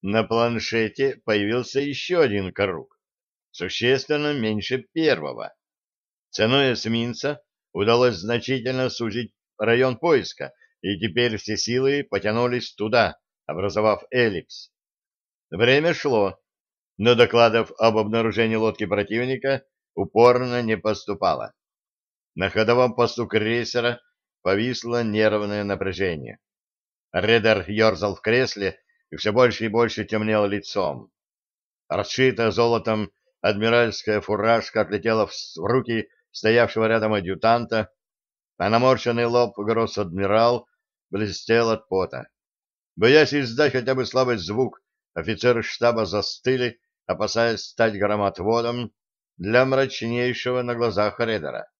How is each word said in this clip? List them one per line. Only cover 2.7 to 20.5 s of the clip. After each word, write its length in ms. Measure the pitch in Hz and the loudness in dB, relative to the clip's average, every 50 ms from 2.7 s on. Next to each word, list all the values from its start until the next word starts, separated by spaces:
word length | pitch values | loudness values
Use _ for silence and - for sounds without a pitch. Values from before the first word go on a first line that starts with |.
| 90 78 - _ _ _ _ _ _ _ _ _ _ _ _ _ | -2 -6 -10 _ _ _ _ _ _ _ _ _ _ _ _ _
существенно 800 | _ - 85 95 - - 110 123 135 131 131 - 151 147 147 147 147 | _ -10 -8 -8 -6 -2 2 2 2 0 0 -2 -2 -2 0 -2 -2
меньше 460 | 139 110 110 107 107 101 - 123 131 - _ | -2 -2 -2 -2 -4 -4 -4 -6 -6 -6 _
первого. 640 | _ 160 160 156 131 82 76 69 64 57 57 - _ _ _ _ _ _ _ _ _ _ _ _ _ _ _ _ | _ 0 2 2 2 0 -2 -10 -10 -10 -12 -14 _ _ _ _ _ _ _ _ _ _ _ _ _ _ _ _
Ценой 440 | - - 107 113 127 139 139 131 120 | -2 0 0 2 4 2 2 2 0
эсминца 680 | - - 113 113 117 117 120 117 - - 139 147 - _ _ _ _ _ _ | -2 -2 -2 -2 -2 -2 -4 -6 -6 -6 -6 -6 -6 _ _ _ _ _ _
удалось 440 | _ 87 104 110 117 120 127 123 110 | _ -2 2 4 4 4 4 2 2
значительно 760 | 85 87 107 117 117 - - 135 131 113 127 127 127 131 123 | -2 -4 -4 -4 -4 -2 -2 -4 -4 -2 -4 -2 -2 -2 -4
сузить 440 | - - 120 113 98 117 120 104 _ _ _ _ _ | -4 -4 -6 -4 -4 -6 -8 -8 _ _ _ _ _
район 400 | _ 107 110 117 123 131 131 123 | _ 0 2 2 4 2 2 0
поиска, 560 | 110 - 170 160 123 90 - - _ 76 67 _ _ _ _ _ _ | 0 2 2 2 2 2 -2 -10 _ -14 -14 _ _ _ _ _ _
и 180 | - 92 101 85 | -6 -6 -4 -4
теперь 380 | 95 110 80 117 120 120 107 | -4 -4 -2 0 0 0 -2
все 180 | 101 - - 107 | -4 -6 -6 -6
силы 480 | 101 - - 117 127 131 139 143 143 135 | -4 -4 -2 -2 0 0 0 0 0 -4
потянулись 680 | _ - 98 98 107 107 117 123 123 120 123 110 - - | _ -6 -4 -2 -2 0 0 0 0 -2 -4 -6 -8 -8
туда, 440 | - 104 110 110 120 110 90 78 _ _ _ _ _ _ | -6 -4 0 2 2 2 2 -2 _ _ _ _ _ _
образовав 580 | - 76 82 95 101 - 107 107 110 104 - - _ | -10 -6 -4 -4 -2 -2 0 2 2 0 0 -4 _
эллипс. 600 | - 127 120 113 98 85 78 _ - - - _ _ _ _ _ _ _ _ _ _ _ _ _ _ _ _ _ | 0 2 2 2 0 -4 -10 _ -20 -20 -20 _ _ _ _ _ _ _ _ _ _ _ _ _ _ _ _ _
Время 440 | - 87 113 123 131 143 156 170 160 | -2 0 2 4 4 4 2 0 -2
шло, 440 | - - 147 127 110 101 98 95 _ _ _ _ _ _ _ _ _ _ _ _ | -2 -2 0 2 2 2 0 -2 _ _ _ _ _ _ _ _ _ _ _ _
но 180 | - 101 117 120 | 0 4 4 6
докладов 560 | 113 120 110 113 117 120 113 107 113 107 - - | 6 6 6 8 6 6 6 6 2 0 -2 -2
об 200 | - 110 113 107 | 2 2 4 4
обнаружении 600 | 110 107 107 107 117 113 113 101 113 113 110 110 | 4 0 0 0 0 0 0 0 0 0 0 2
лодки 280 | 110 110 110 107 - 107 | 0 0 0 -2 -2 -4
противника 800 | 90 104 101 101 - 107 117 127 127 131 127 - 135 135 127 _ _ _ _ _ _ _ | -2 -2 -2 -2 -2 -2 -4 -2 -2 -4 -4 -2 -4 -4 -4 _ _ _ _ _ _ _
упорно 680 | 85 98 - _ 110 117 123 123 123 127 123 | -6 -6 -2 _ 6 8 8 8 6 0 -2